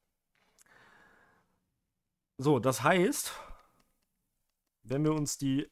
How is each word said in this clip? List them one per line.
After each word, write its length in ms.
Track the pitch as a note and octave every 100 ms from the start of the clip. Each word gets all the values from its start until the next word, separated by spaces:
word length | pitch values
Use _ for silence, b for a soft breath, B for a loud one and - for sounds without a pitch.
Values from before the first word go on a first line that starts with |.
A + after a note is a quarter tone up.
| _ _ _ _ b b b b b b b b b b b b _ _ _ _ _ _ _ -
So, 200 | C3+ C3+
das 240 | B2 A#2+
heißt, 500 | C#3 F#3+ G#3 - - - B B B B _ _ _ _ _ _ _ _ _ _ G#2+
wenn 140 | C3+
wir 80 | D3+
uns 260 | D#3 C#3+ -
die 300 | C#3 C3+ -